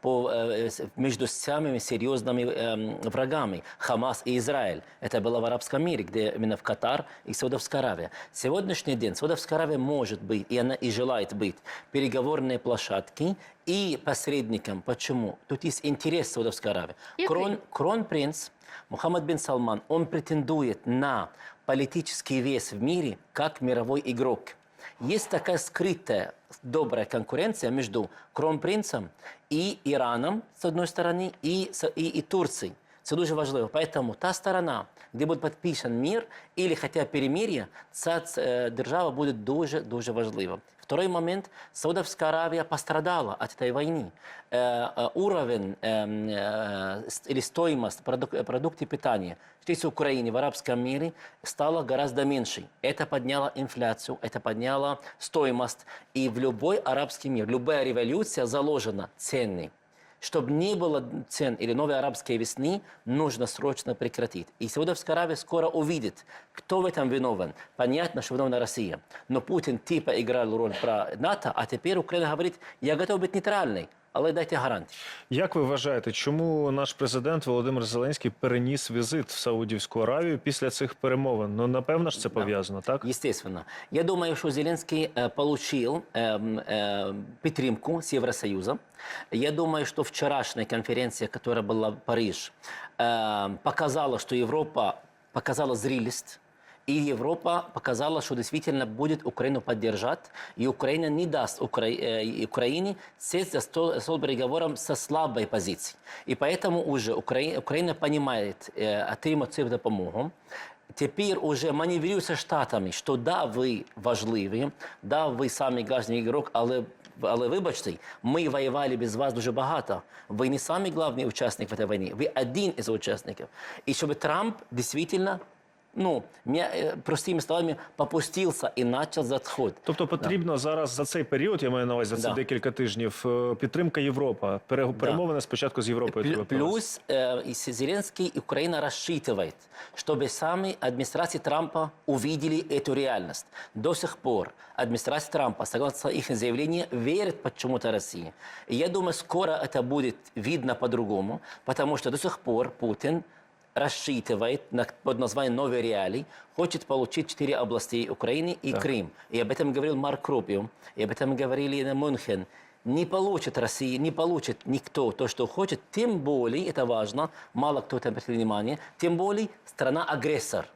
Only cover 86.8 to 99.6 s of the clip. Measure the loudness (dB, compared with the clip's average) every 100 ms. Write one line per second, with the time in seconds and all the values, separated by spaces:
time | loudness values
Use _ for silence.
86.8 | 0 0 -2 -4 -10 -4 -2 0 0 0
87.8 | 0 -2 0 0 0 0 -2 -2 -2 -2
88.8 | -6 -16 -12 -12 -4 0 0 2 2 2
89.8 | -2 -2 -4 0 2 2 0 -2 -2 -2
90.8 | 0 0 0 -2 -6 -4 0 0 2 0
91.8 | 0 -2 0 2 2 0 -8 -14 -14 -12
92.8 | -14 _ 2 2 2 0 0 -2 -2 0
93.8 | 0 2 0 0 -2 0 2 0 0 0
94.8 | 0 0 -10 _ _ -4 -2 0 0 0
95.8 | 0 0 0 -4 -10 -18 _ _ -20 -14
96.8 | -2 0 2 0 0 0 2 0 0 -6
97.8 | -2 0 0 0 -2 -4 -2 -2 0 0
98.8 | -2 -2 0 0 -2 -2 0 0